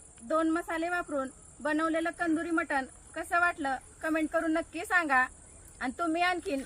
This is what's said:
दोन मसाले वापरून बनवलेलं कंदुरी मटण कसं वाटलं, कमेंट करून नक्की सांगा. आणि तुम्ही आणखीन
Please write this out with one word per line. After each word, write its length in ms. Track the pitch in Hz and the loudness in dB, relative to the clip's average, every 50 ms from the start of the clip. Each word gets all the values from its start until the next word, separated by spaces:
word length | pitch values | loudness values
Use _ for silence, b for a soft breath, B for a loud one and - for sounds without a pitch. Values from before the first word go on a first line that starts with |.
| - - - - 233 | -16 -20 -20 -14 -6
दोन 260 | 233 320 320 330 320 | 0 0 2 2 2
मसाले 400 | 320 349 339 - 330 320 330 349 | 2 0 -2 -2 -4 -2 -2 -2
वापरून 380 | 359 349 339 - 294 277 262 254 - - - - - - | -2 -2 -4 -2 -2 -4 -4 -4 -6 -14 -20 -20 -12 -6
बनवलेलं 500 | 240 294 311 302 320 320 311 330 330 339 330 - | -2 0 0 2 2 2 0 0 0 -2 -2 -2
कंदुरी 320 | 349 339 311 320 330 339 | 0 0 0 0 0 0
मटण 340 | 330 330 330 - 302 269 262 262 - - - - - | 0 0 0 0 0 -2 -2 -4 -8 -18 -20 -14 -10
कसं 240 | 311 339 - 381 339 | -10 -6 0 2 2
वाटलं, 360 | 349 349 349 349 285 277 262 - - - - - | 4 2 2 0 -2 -2 -4 -4 -6 -12 -14 -6
कमेंट 280 | - 320 311 320 311 302 | -4 -2 0 0 0 0
करून 240 | - 330 330 330 311 | 0 0 0 2 0
नक्की 320 | 330 311 - - 320 359 | 0 -2 -4 -6 -8 -4
सांगा. 400 | - 403 359 330 285 269 254 254 - - - - - - - - - - - | 2 2 2 4 4 4 4 4 2 -2 -12 -20 -20 -20 -20 -20 -20 -12 -8
आणि 100 | 226 262 240 - | -6 -6 -4 -2
तुम्ही 240 | 339 330 320 339 | -2 0 2 2
आणखीन 400 | 349 359 359 349 - 392 285 269 247 | 2 2 2 0 -2 -2 -2 -4 -4